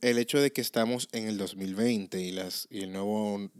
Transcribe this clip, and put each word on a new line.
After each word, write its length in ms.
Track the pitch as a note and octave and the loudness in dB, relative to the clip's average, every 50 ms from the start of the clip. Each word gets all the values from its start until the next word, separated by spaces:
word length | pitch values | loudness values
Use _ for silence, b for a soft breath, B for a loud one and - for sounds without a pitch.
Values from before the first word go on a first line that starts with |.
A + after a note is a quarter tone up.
el 160 | - A#2+ A#2+ A#2+ | 2 4 4 4
hecho 220 | A#2+ - - C#3+ | 4 4 4 4
de 140 | C#3+ C#3 C#3 | 4 4 2
que 80 | - | 0
estamos 480 | A#2 - - - A2+ A#2 B2 B2 A#2+ - | -2 0 2 2 2 2 2 -2 -4 -4
en 160 | - A2+ A2 A2 | -6 -4 -4 -2
el 100 | G#2+ G2+ | -2 -2
dos 200 | G2 F2+ G2+ F#2+ | -4 -4 -6 -6
mil 180 | F#2+ F#2+ F#2 | -6 -4 0
veinte 460 | G2+ A2+ B2 A#2+ G#2 G2 - - F#2 | 2 2 2 2 2 0 -2 -4 -4
y 100 | F2+ F2+ | -4 -4
las, 360 | F#2 F#2 F#2 F#2 - - - - | -4 -4 -6 -6 -6 -8 -8 -8
y 140 | - G2+ G2 | -8 -8 -6
el 100 | F#2+ F#2 | -6 -4
nuevo 560 | F#2+ G2 G#2 G#2+ G#2+ G#2+ G#2 G2+ G2+ G2+ G2 - - | -4 -2 0 0 0 0 0 -2 -2 -4 -8 -12 -14